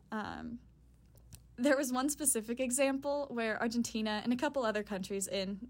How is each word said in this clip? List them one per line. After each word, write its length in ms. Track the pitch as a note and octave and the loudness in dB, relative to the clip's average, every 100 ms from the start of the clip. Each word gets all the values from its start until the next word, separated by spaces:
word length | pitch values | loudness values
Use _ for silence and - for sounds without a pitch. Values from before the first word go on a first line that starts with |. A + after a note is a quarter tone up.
| - | -8
Um, 480 | A3 G3+ - D#2+ A#3+ - - - - - - - - - - | -6 -6 -8 -8 -10 -14 -20 -20 -20 -20 -20 -20 -20 -16 0
there 220 | B3+ C4+ | 4 4
was 140 | C4+ | 4
one 160 | B3+ C4+ | 0 0
specific 500 | - D4 A3+ G#3+ A#3+ | 0 2 2 0 -2
example 680 | C4 B3 C4+ C4+ C#4+ D4 C#4+ | 0 4 4 2 0 -2 -2
where 320 | A#3+ A3+ G#3+ | -2 -2 0
Argentina 600 | A#3 A#3 A3+ A3 G#3+ G#3+ | 0 0 0 0 0 0
and 100 | - | 0
a 20 | B3 | 2
couple 280 | D4 C#4+ A3+ | 2 2 0
other 160 | G#3+ | 0
countries 460 | G3+ G3 F#3+ G3 G3 | -2 -4 -2 -4 -2
in, 320 | G3 F#3+ G3 B3 | -2 -2 -4 -8